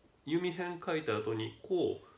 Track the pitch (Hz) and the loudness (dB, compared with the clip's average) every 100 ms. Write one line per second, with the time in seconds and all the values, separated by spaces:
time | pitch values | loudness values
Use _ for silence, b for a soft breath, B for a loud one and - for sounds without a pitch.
0 | - _ 143 170 180 170 175 170 - 160 | -20 _ 0 2 2 -2 -4 -4 -2 0
1 | 156 107 113 110 113 - - 180 - - | 0 0 0 -2 -4 -6 -2 2 2 -2
2 | B | B